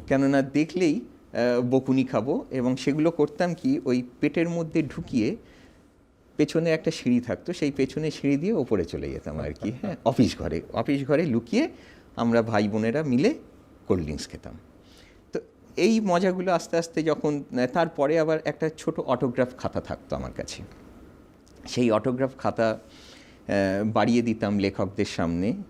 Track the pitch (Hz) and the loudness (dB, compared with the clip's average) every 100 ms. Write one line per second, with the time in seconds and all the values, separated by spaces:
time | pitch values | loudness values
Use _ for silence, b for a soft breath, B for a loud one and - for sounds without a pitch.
0 | - 135 139 139 135 143 156 180 175 185 | 0 2 4 2 2 0 0 2 2 2
1 | - - - - 120 120 123 131 135 131 | -4 -16 -8 0 2 2 2 2 4 2
2 | 131 127 117 202 - 131 123 127 - 147 | 2 0 0 -2 -4 -2 -2 0 0 2
3 | 160 165 147 - 175 165 127 139 139 127 | 2 2 0 0 -2 0 0 0 0 -2
4 | 123 - 147 170 170 170 160 165 139 - | -2 -2 0 2 0 -2 -2 -2 -2 -4
5 | - 127 110 226 B B B B B _ | -4 0 0 -2 B B B B B _
6 | _ _ _ - 147 165 165 160 165 - | _ _ _ 0 0 2 2 0 -2 -2
7 | 127 123 120 90 - 175 143 139 135 - | 2 2 2 -4 -6 -4 -2 0 -2 -2
8 | 156 - 143 143 180 220 127 101 82 71 | -4 -2 0 0 0 0 2 0 0 -4
9 | 71 67 - 76 73 73 104 127 208 160 | -6 -8 -8 -6 -6 -6 -6 -6 -6 -2
10 | - 127 98 - 78 80 - - 120 139 | 0 4 2 2 -4 -6 -4 -4 -2 -2
11 | 135 143 170 113 - 220 339 B B B | 0 0 2 -2 0 0 0 B B B
12 | B - 117 117 113 107 104 107 110 135 | B -2 2 4 4 2 2 0 0 0
13 | 156 123 202 320 - - - - - 95 | 2 2 2 0 -8 -20 -20 -8 -2 -2
14 | 76 71 - - - 58 - - B B | -2 -6 -10 -14 -16 -18 -20 -20 B B
15 | B B _ - - _ - - 185 226 | B B _ -10 -10 _ -10 0 2 4
16 | 208 175 190 180 185 170 - 165 165 - | 2 2 2 0 0 -2 0 -2 -2 -2
17 | 156 147 156 147 135 127 123 175 165 156 | 0 0 0 -2 -4 -2 0 0 0 0
18 | 143 165 156 156 - 147 160 156 - 156 | 2 2 2 0 -2 -2 -4 -4 -6 -4
19 | - 123 135 120 123 - - - - - | -2 0 0 0 -2 -4 -6 -6 -8 -10
20 | - 71 64 - - - - - - - | -8 -8 -6 -10 -10 -12 -16 -20 -20 -20
21 | - - - - - - - - 123 107 | -20 -20 -20 -20 -20 -20 -6 0 2 4
22 | 131 123 131 - - - 113 110 - - | 2 0 -2 -2 -4 0 0 -2 -10 -20
23 | - - - - - 101 98 98 110 110 | -20 -20 -20 -12 -2 0 2 0 0 2
24 | 107 120 117 110 107 104 98 95 95 98 | 4 4 2 0 0 2 0 0 -2 -2
25 | 98 - 85 85 95 202 | -2 -2 -2 0 -2 -2